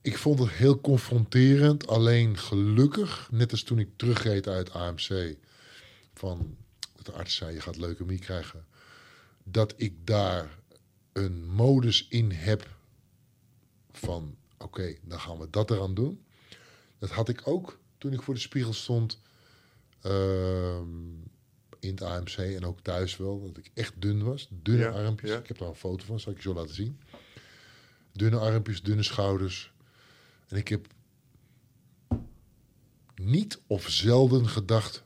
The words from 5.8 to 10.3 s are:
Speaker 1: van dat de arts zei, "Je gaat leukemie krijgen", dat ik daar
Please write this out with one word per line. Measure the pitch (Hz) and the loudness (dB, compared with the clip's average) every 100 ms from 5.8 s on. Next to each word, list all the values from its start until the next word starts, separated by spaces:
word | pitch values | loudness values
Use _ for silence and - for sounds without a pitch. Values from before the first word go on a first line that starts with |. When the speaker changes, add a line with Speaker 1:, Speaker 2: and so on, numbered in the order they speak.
| - - _ | -20 -20 _
Speaker 1:
van | - 95 87 - - - _ - _ | -10 -8 -6 -8 -10 -20 _ -20 _
dat | - | -16
de | |
arts | - 90 - | -12 -6 -6
zei, | 80 | -6
"Je | 80 | -8
gaat | 87 82 | -10 -8
leukemie | 85 82 90 92 | -8 -6 -6 -6
krijgen", | 90 90 82 82 - _ - - - - _ _ | -6 -8 -8 -16 -20 _ -20 -20 -20 -20 _ _
dat | - 101 110 - | -2 0 0 0
ik | 107 80 85 | -6 -6 0
daar | 104 98 | 2 2